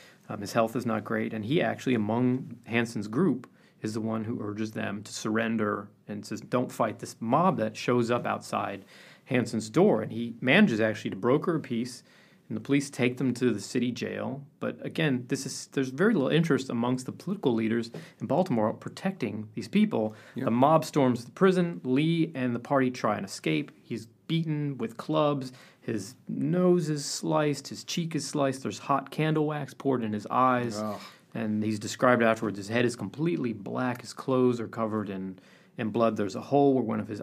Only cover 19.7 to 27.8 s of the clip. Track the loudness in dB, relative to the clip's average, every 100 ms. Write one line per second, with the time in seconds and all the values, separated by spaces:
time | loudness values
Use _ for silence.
19.7 | 2 2 2 -2 -6 -14 -4 0 4 6
20.7 | 6 4 2 4 2 -4 4 4 4 0
21.7 | -2 0 2 2 2 0 0 -2 -4 0
22.7 | 2 2 0 0 0 -4 -6 -2 -2 -4
23.7 | -14 -10 -10 -10 _ -2 -2 0 -2 -4
24.7 | -4 -6 -6 -2 2 2 0 -4 -12 -20
25.7 | _ -6 -4 -6 -14 -8 -4 0 4 6
26.7 | 4 2 -2 -4 -4 0 2 2 0 -6
27.7 | -12